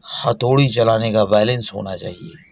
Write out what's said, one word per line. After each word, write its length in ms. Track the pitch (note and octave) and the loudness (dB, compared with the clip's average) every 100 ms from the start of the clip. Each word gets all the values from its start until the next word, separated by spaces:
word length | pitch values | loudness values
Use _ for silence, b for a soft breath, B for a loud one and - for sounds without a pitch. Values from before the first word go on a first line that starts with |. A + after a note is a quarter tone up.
हथौड़ी 640 | - - - A2 A#2+ C3+ C#3 | -10 -4 -2 -2 2 2 2
चलाने 420 | A2+ A2+ A2+ A2+ | 2 2 2 0
का 120 | G#2+ G2+ | 0 4
बैलेंस 440 | G#2 A2 B2 A2 | 4 2 0 -4
होना 220 | G2 G2 F#2 | -8 -8 -8
चाहिए। 360 | F2+ F2+ - - - | -10 -12 -18 -20 -20